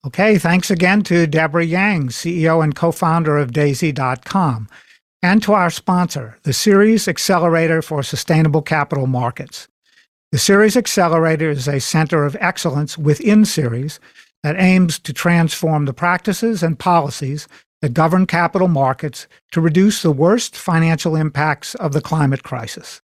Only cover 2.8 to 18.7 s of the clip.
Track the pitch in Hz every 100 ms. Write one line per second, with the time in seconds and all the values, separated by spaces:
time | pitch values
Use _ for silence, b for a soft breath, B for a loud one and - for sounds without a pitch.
2.8 | 170 160 165 165 156 147 135 120 147 135
3.8 | 160 143 131 127 - 196 165 113 107 b
4.8 | b b _ _ 180 208 208 208 175 -
5.8 | - 180 175 143 113 - - 127 214 196
6.8 | 214 220 - 156 - 180 170 165 165 160
7.8 | - 151 131 - - 160 160 151 147 156
8.8 | 143 139 131 127 120 - 139 - - _
9.8 | b b b _ _ - - 202 214 233
10.8 | - - 170 165 165 160 160 143 127 139
11.8 | - 160 156 165 143 139 175 - 170 143
12.8 | 147 - 151 147 208 214 214 - 127 117
13.8 | 143 - b b b _ 151 180 185 185
14.8 | 180 - - 139 175 170 160 - 160 151
15.8 | 143 127 175 180 - 185 233 214 165 156
16.8 | 185 170 143 - 135 147 - b b _
17.8 | 151 120 160 185 185 170 170 196 185